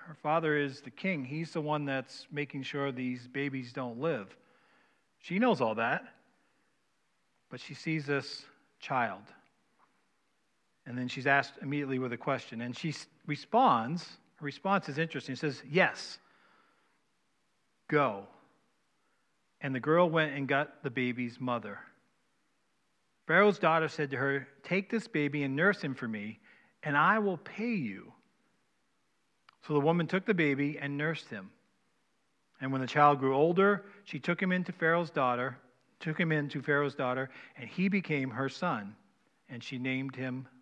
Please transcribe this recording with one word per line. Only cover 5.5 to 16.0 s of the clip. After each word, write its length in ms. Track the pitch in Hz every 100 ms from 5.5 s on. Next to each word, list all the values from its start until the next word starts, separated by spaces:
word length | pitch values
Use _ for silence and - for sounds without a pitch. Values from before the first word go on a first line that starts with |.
| 147
all 140 | 113
that, 300 | 110 113 156 - - _ _ _ _ _ _ _ _ _ _ _ _ _
but 80 | 127
she 160 | -
sees 320 | 135 170 156 139
this 380 | 139 139 - - _ _ _
child. 440 | - 131 113 98 107 - _ _ _ _ _ _ _ _ _ _ _ _ _ _ -
And 100 | 123
then 120 | 123
she's 180 | 139 139
asked 280 | 139 135 -
immediately 380 | 139 147 135 131
with 140 | 127
a 40 | 117
question. 440 | - 131 - 117
And 160 | 120 -
she 140 | 160
s-, 160 | - - _ -
responds, 800 | 147 - 226 262 120 117 170 - - _ -
her 100 | 147
response 420 | - 190 196 -
is 100 | 139
interesting. 360 | 165 131 -
She 60 | 127
says, 220 | 156 127 127
"Yes, 500 | 165 160 -